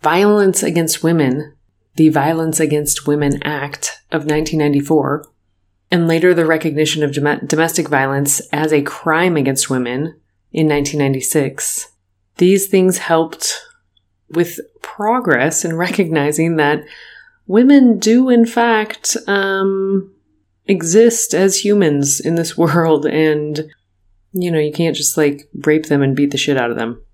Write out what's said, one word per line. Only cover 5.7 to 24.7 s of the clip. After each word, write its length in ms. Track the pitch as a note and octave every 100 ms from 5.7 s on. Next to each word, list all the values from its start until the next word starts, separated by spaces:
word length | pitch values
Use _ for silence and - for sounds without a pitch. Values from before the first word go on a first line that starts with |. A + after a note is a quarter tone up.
| _ _
and 200 | F3 E3+
later 240 | E3 F3+
the 120 | E3+ D#3+
recognition 580 | D#3+ D#3+ C#3+ D3+ D#3
of 100 | D3
dom-, 340 | C#3+ D3 D3 C#3+
domestic 400 | D#3 E3 E3 C#3+
violence 540 | C#3+ C3+ C3+ C#3+ - -
as 220 | D3 D#3
a 80 | D3+
crime 560 | C#3+ - - D#3+ F3+ D#3+
against 320 | C3+ C3+ -
women 500 | C3 B2 B2+ D#3 - _ _ _
in 160 | - D#3
nineteen 320 | D3 C#3+ D3+
ninety-six, 880 | C#3 C3+ B2 D#3 C#3 C3+ - - - _ _ _ _ -
these 320 | F3+ G3 G3
things 300 | G3 F#3 F#3
helped 640 | - E3 E3 - - - - _ _ _ _ _ _
with 320 | - E3+ - - _
progress 840 | - - G#3 B3 F#3 C3 C#3 D#3+
in 140 | F3 E3
recognizing 800 | F3 - F3 D#3+ C#3+ D3+ E3 E3
that 260 | D3 D3+ - - - - _ _ _
women 500 | G3 B3 C#4+ B3+ G#3
do, 320 | G#3+ A#3 C4
in 160 | A#3+ A#3
fact, 720 | A#3+ A#3 A3 G#3+ - - - -
um, 840 | G3+ G3 F#3+ F#3+ F#3+ F#3+ G3 F#3+ _ _ _ _ _ -
exist 680 | F#3+ E3 F#3+ A#3 A3+ -
as 300 | E3 F#3+ F#3
humans 560 | G3+ G#3 F3 C#3+ C#3 -
in 160 | D3 E3
this 220 | E3 -
<laughs> 0 |
world, 480 | E3 D#3+ E3 D#3 D3
and, 640 | D#3 D#3 D3+ D3+ D3+ D#3 _ _ _ _ _ _
you 160 | F#3+ F3
know, 80 | D#3+
you 140 | D3+